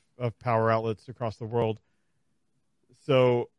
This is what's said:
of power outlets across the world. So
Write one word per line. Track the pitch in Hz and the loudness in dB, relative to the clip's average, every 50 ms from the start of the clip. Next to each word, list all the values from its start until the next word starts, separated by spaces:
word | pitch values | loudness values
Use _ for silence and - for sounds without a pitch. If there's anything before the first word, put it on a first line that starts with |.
| _ _ _ - | _ _ _ -8
of | 123 120 101 _ | -6 -6 -6 _
power | - 127 117 113 113 113 | -4 -2 0 2 2 2
outlets | 113 113 113 113 110 - _ - | 2 0 0 -4 -6 -8 _ -18
across | 117 - 127 113 107 - | -12 -8 -8 -8 -8 -8
the | 120 | -10
world. | 110 113 117 117 110 110 104 _ _ _ _ _ _ _ _ _ _ _ _ _ _ _ _ _ _ _ _ _ _ _ _ _ | -6 -4 -2 -2 -2 -4 -6 _ _ _ _ _ _ _ _ _ _ _ _ _ _ _ _ _ _ _ _ _ _ _ _ _
So | - 139 131 127 123 123 120 120 - _ | 2 4 4 4 4 4 2 0 -4 _